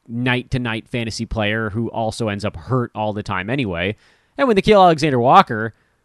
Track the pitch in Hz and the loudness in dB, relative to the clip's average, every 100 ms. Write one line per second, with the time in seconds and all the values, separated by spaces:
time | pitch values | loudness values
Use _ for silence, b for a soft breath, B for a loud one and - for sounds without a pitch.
0 | - 117 127 123 117 131 123 113 - 123 | -12 -4 -2 -2 -4 -6 -4 -6 -6 -6
1 | 113 - 113 113 104 110 110 104 113 113 | -6 -6 -6 -2 -2 -2 -4 -6 -6 -4
2 | 110 - 113 101 104 - - 127 117 104 | -6 -4 -4 -4 -6 -8 -4 -4 -4 -6
3 | 107 104 104 95 98 139 110 85 92 b | -6 -6 -6 -6 -4 -4 -4 -4 -4 b
4 | b b b - 269 196 196 208 185 160 | b b b -2 0 2 4 6 6 4
5 | 156 127 123 180 - 110 110 - _ _ | 2 2 6 6 6 0 -6 -8 _ _